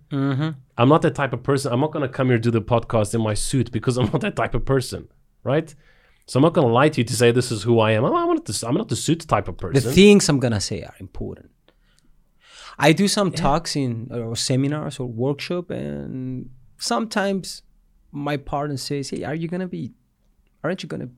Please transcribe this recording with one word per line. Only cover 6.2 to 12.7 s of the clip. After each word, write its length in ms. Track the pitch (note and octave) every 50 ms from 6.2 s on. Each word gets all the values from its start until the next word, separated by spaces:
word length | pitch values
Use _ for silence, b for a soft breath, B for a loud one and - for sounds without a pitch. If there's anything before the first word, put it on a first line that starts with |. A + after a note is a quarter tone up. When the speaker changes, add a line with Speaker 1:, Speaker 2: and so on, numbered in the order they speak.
| _ -
Speaker 2:
So 100 | - B2+
I'm 60 | C#3+
not 100 | E3+ E3+
gonna 140 | F#3 C#3+ A#2
lie 180 | A2+ A#2+ B2 D#3
to 120 | D3+ -
you 40 | A#2
to 100 | - A#2+
say 160 | G#2+ A#2+ A#2+
this 200 | A#2 B2 B2 -
is 120 | A#2+ G#2 F#2+
who 160 | A#2+ A#2+ A2+
I 120 | G#2+ A2
am. 140 | A2+ G#2+ B2+
I'm, 80 | F3+ D#4
I'm 120 | F4 E4+ E4+ F4
not 100 | D#4 -
the, 180 | - G#2 - - A#2
I'm 80 | C3
not 140 | F#3 A3+ -
the 60 | A#2+
suit 320 | - - - D#3+ E3 - -
type 200 | A#2+ G#2+ G2+ -
of 100 | F#2 -
Speaker 1:
The 100 | - F2
Speaker 2:
person. 200 | - C3+ B2 A3+ -
Speaker 1:
things 360 | F3+ G3 G#3 G3+ G3 - -
I'm 100 | D3 C3
gonna 220 | B2+ A#2+ A2+ G2+
say 220 | - - A2 F#2 -
are 120 | - - -
important. 500 | F#2+ F#2+ - - - G2+ F#2+ - - - _ _ _ _ _ _ _ _ _ _ _ _ _ _ _ _ _ B B B B B B B